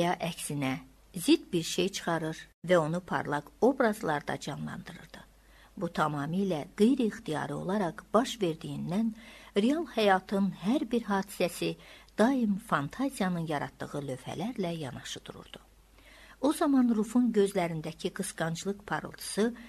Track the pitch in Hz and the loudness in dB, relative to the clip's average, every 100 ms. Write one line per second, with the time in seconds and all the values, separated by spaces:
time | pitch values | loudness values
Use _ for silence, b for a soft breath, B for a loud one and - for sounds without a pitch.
0 | 175 - 165 - - 147 131 131 - - | 4 2 -4 -6 -6 -2 -2 -4 -8 -20
1 | - 175 170 330 - 175 165 - 185 - | -14 -6 4 4 4 -2 -2 0 -2 -2
2 | - 165 160 165 - _ 165 180 151 170 | -2 -2 -2 -6 -12 _ 4 4 4 -2
3 | - 151 139 147 - - 233 269 233 208 | -2 -4 -2 -4 -4 2 4 4 2 2
4 | 175 147 - 139 - 147 156 - - - | -2 -2 -2 -6 -6 -8 -8 -10 -12 -16
5 | - - - b b b b - 170 - | -18 -20 -20 b b b b -8 -6 0
6 | 156 147 143 180 196 156 - - 214 277 | 0 0 -2 -2 0 -2 -4 4 4 6
7 | 220 - - 147 135 147 160 208 175 - | 2 0 -4 -4 -2 -4 -2 0 0 -4
8 | - 196 175 - 180 160 147 143 143 185 | 2 2 2 0 -2 -2 -6 -6 -2 0
9 | 226 220 B B B 208 226 311 330 - | 0 -4 B B B 0 2 2 -2 2
10 | 208 190 - 196 196 - 196 285 262 240 | 4 4 4 0 0 0 0 0 2 -2
11 | 233 196 190 - 175 - 170 165 B B | 0 -2 -2 0 -2 0 -4 -4 B B
12 | B - 220 277 220 190 - 156 143 - | B 4 4 4 2 0 0 0 0 -2
13 | 269 - 185 175 160 147 139 - 135 147 | -4 0 -2 0 -2 -2 -4 -8 -8 -8
14 | 139 127 - 127 202 254 175 165 139 - | -6 -8 -8 -6 -4 -2 -4 -4 -6 -10
15 | - - - - - - - - - B | -12 -14 -12 -16 -16 -18 -20 -20 -20 B
16 | B B B B 269 311 311 269 247 220 | B B B B 0 2 4 4 4 4
17 | 202 247 247 202 196 196 170 165 156 - | 2 4 4 4 4 2 0 -2 -6 -6
18 | 185 - 190 - 165 165 190 202 - 156 | -6 -4 -6 -2 -2 -2 -4 -6 -4 -4
19 | - - - - 233 233 | -6 -12 -8 0 0 -2